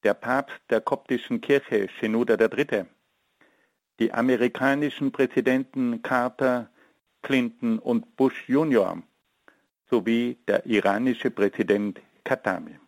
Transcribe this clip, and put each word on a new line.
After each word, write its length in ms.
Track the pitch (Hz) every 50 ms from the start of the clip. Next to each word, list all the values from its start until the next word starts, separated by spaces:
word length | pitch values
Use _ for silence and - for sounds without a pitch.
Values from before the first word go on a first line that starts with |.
| _
der 80 | 107
Papst 480 | 101 - - 117 127 135 139 - - - _ _
der 140 | 113 110
koptischen 580 | - - 139 - _ - 127 117 - - 127 113
Kirche, 480 | - - 143 139 - - 120 107 101 92
Shenouda 480 | - - - 107 110 113 120 107 113
der 140 | 101 113 113
Dritte, 360 | - 101 143 - - 104 90 - _ _ _ _ _ _ _ _ _ _ _ _ _ _ _ _ _ _ _ _ _ _
die 140 | 113 113
amerikanischen 1000 | - 113 120 131 127 113 120 120 117 - 131 135 139 143 147 143 - - 143 135
Präsidenten 920 | - - 135 123 - 139 113 131 131 131 135 _ - 135 127 120 120 113
Carter, 680 | - - 131 123 123 127 123 - 139 131 123 123 117 - _ _ _ _ _ _ _ _ _ _
Clinton 560 | - - 135 131 123 117 - _ - 117 113 110
und 360 | - - 120 113 113 _ _
Bush 320 | - 135 131 - - - -
Junior 540 | 127 143 160 156 131 110 95 92 85 85 - _ _ _ _ _ _ _ _ - _ _ _ _ _ _ _ _
sowie 460 | - 117 92 113 117 117 120 120 123 _ _
der 200 | - 101 - -
iranische 640 | - 113 104 - 101 101 104 123 131 120 - - 127
Präsident 720 | - - 101 101 - - 107 85 101 101 104 104 95 - - _ _ _
Khatami. 560 | _ - 135 127 _ 107 92 87 80 - - - _